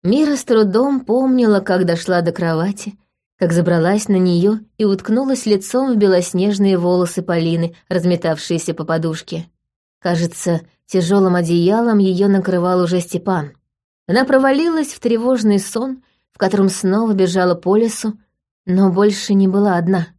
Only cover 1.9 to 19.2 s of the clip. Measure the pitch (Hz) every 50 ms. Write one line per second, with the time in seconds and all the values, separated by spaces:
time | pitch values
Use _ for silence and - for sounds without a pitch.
1.9 | 170 165 - - 180 175 170 170 165 - 175 165 165 160 170 196 196 - - 208
2.9 | - _ _ _ _ _ _ _ _ _ 185 170 165 175 170 180 180 170 160 175
3.9 | 202 214 214 - 202 185 185 180 175 170 180 202 220 214 - _ _ - 214 202
4.9 | 196 190 - - 220 247 269 269 262 247 - 220 208 190 196 - - 247 269 269
5.9 | 247 208 208 196 190 180 175 - - 180 190 208 202 196 202 196 190 175 175 175
6.9 | 180 180 180 170 - 190 175 - 175 170 165 165 165 165 165 165 170 _ _ _
7.9 | 185 180 165 180 175 170 175 165 160 156 - - 170 165 - - 165 170 156 156
8.9 | 160 165 160 165 156 165 - - - 165 170 _ _ _ _ _ _ _ _ _
9.9 | _ _ _ 180 175 170 170 170 - - - 175 170 165 - _ _ _ _ _
10.9 | - 185 170 165 202 202 190 185 175 180 170 165 175 170 170 180 208 226 233 233
11.9 | 220 208 196 190 185 180 196 202 196 190 190 196 185 175 170 180 185 185 175 170
12.9 | 180 180 170 - - 170 170 - 185 170 147 143 - _ _ _ _ _ _ _
13.9 | _ _ _ - 175 247 262 269 277 262 262 269 269 285 320 339 320 320 294 -
14.9 | - - - 233 233 220 233 247 262 240 214 214 202 196 196 - - 226 240 269
15.9 | 262 262 _ _ _ _ _ _ _ _ - 190 202 202 196 190 185 - - 185
16.9 | 185 220 233 226 208 190 185 175 175 190 180 180 175 175 - 180 196 214 233 226
17.9 | 226 - - 220 214 - _ _ _ _ _ _ _ _ _ - 180 190 196 190
18.9 | 175 190 208 214 196 202